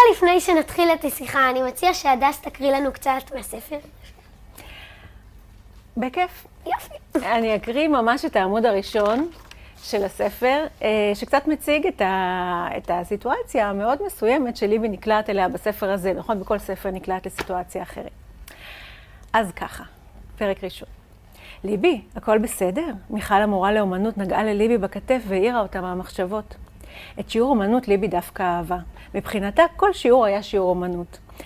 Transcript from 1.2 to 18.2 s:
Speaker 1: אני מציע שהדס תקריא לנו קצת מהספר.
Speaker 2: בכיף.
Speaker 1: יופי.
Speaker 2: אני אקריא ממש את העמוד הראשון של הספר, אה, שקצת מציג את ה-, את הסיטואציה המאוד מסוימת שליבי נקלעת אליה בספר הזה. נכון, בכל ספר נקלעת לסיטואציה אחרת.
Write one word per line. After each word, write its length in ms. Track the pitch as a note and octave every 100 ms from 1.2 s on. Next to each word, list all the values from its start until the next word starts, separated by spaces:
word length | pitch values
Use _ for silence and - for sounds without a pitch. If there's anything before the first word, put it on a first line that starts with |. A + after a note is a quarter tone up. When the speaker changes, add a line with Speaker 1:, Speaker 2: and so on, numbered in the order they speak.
| B3 C#4 B3+
Speaker 1:
אני 120 | B3+
מציע 320 | B3+ - F4+
שהדס 460 | F4+ C#4+ B3 C#4 D4
תקריא 320 | C#4+ - C#4
לנו 200 | C4+ C#4
קצת 300 | - C4+ C4 -
מהספר. 440 | C4 - A#3 - D4 D4 - - - - - - - - - - - - - - - - - - - - A#3
Speaker 2:
בכיף. 500 | B3+ D#4+ F4+ - - - D#4+
Speaker 1:
יופי. 600 | - - D5 - - G3+
Speaker 2:
אני 300 | A3+ A3+ G#3+
אקריא 320 | A#3 B3 D#4
ממש 360 | C4+ A3+ C4
את 120 | D#4+ G#3+
העמוד 300 | F#3 A3 A#3
הראשון 640 | G3 G3 A3 G#3 A#3+ E4+ - - - - -
של 220 | - G#3+
הספר, 600 | G3 - G#3 - B3 C#4+ D#4 -
אה, 60 | A3 G#3+ G#3
שקצת 320 | G3+ - C#4 D4+
מציג 400 | D4+ - D4+ F#4
את 140 | -
ה-, 680 | F#3+ F#3+ F3+ F3+ F3+ F3 F3 -
את 140 | G3
הסיטואציה 760 | F3 F3 G#3 A#3+ E4+ A#4+ C4 G3+
המאוד 280 | G3 A3 C#4+ G4+
מסוימת 500 | - G#3+ C#4+ A#3+ -
שליבי 320 | G3 A3 A3+
נקלעת 420 | G3 A3 G#3+ G#3+
אליה 180 | G3+ F#3
בספר 420 | C4 G#3+ G3+ G3
הזה. 220 | G3 F#3+
נכון, 280 | F3 E3 G#3
בכל 180 | F#3 G#3
ספר 320 | G3+ F#3+ G3
נקלעת 360 | F#3+ F#3+ F#3 F#3
לסיטואציה 560 | - - F3+ F3+ F#3
אחרת. 280 | F3+ - - -